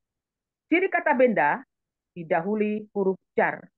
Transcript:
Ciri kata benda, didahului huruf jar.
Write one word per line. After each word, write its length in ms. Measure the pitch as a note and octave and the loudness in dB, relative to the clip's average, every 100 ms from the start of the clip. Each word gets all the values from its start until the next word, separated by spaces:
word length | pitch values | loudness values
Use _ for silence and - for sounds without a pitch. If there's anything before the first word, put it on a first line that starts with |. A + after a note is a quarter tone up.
| _ _ _ _ _ _ - | _ _ _ _ _ _ -2
Ciri 160 | E4 F#4+ | 0 2
kata 240 | F4 E4 | 0 0
benda, 480 | C4 B3+ F3+ D3 F#3+ - _ _ _ _ | 4 4 4 0 0 -6 _ _ _ _
didahului 720 | - D#3+ F3 F3+ G#3+ G#3+ G#3+ G#3+ | -14 -4 -2 -2 -2 -2 -4 -6
huruf 240 | G3+ F#3+ F#3 _ | -4 -2 -2 _
jar. 240 | - F3 - - | -2 -2 -2 -12